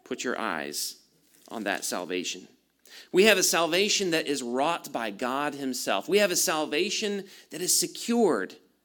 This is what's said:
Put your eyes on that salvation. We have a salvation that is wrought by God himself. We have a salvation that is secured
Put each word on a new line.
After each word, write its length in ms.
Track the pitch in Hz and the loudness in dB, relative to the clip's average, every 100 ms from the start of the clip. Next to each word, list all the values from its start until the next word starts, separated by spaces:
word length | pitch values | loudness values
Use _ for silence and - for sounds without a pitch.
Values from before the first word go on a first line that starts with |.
Put 220 | - 131 | -12 -6
your 120 | 127 - | -4 -2
eyes 600 | 107 82 71 - - - _ _ _ _ - | -2 -4 -6 -6 -6 -10 _ _ _ _ -14
on 140 | 113 | -6
that 200 | 101 92 | -2 -2
salvation. 640 | - 98 87 90 80 90 - _ _ _ - - - | -2 -6 -4 -4 -4 -8 -14 _ _ _ -20 -20 0
We 140 | 180 | 4
have 140 | 214 185 | 6 6
a 40 | |
salvation 680 | - 170 165 175 208 - 185 | 4 2 2 2 2 2 2
that 160 | 160 135 | 0 0
is 140 | 131 | -4
wrought 500 | 120 127 151 170 147 | -2 0 0 0 -6
by 180 | 131 113 | -6 -6
God 440 | 98 123 135 147 | -4 -2 -2 -2
himself. 540 | 139 135 123 127 98 151 | -4 -6 -4 0 0 2
We 100 | 202 | 4
have 120 | 202 | 4
a 60 | 170 | 2
salvation 880 | 185 156 151 147 202 - 208 202 190 - - | 2 0 0 0 0 -2 -2 -4 -8 -20 -14
that 100 | 147 | -6
is 180 | 180 - | 0 0
secured 760 | 170 - - 233 190 110 90 - _ _ | 0 -4 0 4 4 4 -2 -10 _ _